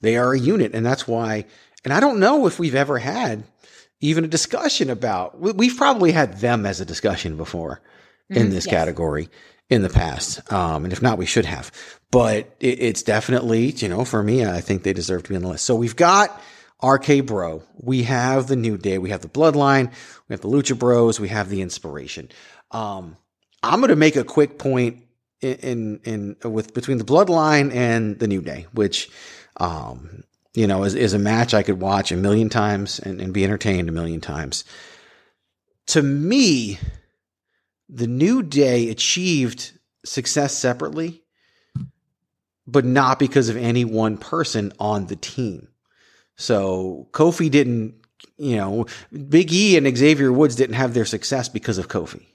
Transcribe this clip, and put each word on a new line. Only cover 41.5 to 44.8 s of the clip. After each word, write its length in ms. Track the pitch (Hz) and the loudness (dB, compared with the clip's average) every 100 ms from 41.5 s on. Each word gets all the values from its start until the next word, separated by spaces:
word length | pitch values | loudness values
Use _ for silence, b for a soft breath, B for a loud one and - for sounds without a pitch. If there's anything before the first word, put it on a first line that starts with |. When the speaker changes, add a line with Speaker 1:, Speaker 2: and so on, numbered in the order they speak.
| _ _ - - _ _ _ _ _ _ _ - | _ _ -12 -12 _ _ _ _ _ _ _ 0
Speaker 1:
but 180 | 131 127 | 0 2
not 340 | 247 131 139 | 2 2 2
because 300 | 139 139 117 | 2 2 2
of 80 | 113 | 0
any 260 | 120 120 | 0 0
one 320 | 120 110 110 107 | 0 2 0 -2
person 540 | - 165 165 113 101 - | -6 -4 -2 -2 -4 -4